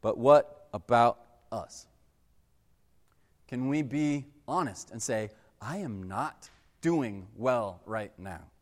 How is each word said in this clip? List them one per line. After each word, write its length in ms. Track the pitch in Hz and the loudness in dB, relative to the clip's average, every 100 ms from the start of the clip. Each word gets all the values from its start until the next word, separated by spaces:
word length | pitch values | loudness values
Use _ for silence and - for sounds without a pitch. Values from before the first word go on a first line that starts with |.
But 160 | 110 113 | -2 2
what 500 | 123 147 - - - | 8 8 8 -10 -12
about 460 | 104 - 120 120 - - _ _ | -12 4 6 6 2 -12 _ _
us? 360 | 110 85 - - _ _ _ _ _ _ _ _ _ _ _ _ _ _ _ - | -10 -10 -16 -20 _ _ _ _ _ _ _ _ _ _ _ _ _ _ _ -10
Can 220 | 123 131 | -6 -2
we 120 | 147 | -2
be 440 | 143 143 151 143 135 - - | -2 -2 0 -2 -6 -18 -6
honest 440 | 165 147 95 - | -4 -4 -8 -14
and 100 | 113 | -10
say, 300 | - 110 107 - _ _ | -4 -4 -4 -12 _ _
"I 160 | 107 185 | -10 -8
am 260 | 175 98 | -8 -8
not 460 | 92 98 147 - - - _ _ | -8 -6 -6 -8 -20 -20 _ _
doing 460 | 165 170 123 98 95 113 | 0 0 0 -6 -14 -4
well 460 | 123 123 104 87 - | 0 0 -2 -8 -8
right 260 | 110 101 - | -8 -8 -12
now"? 220 | 95 82 80 _ | -14 -14 -18 _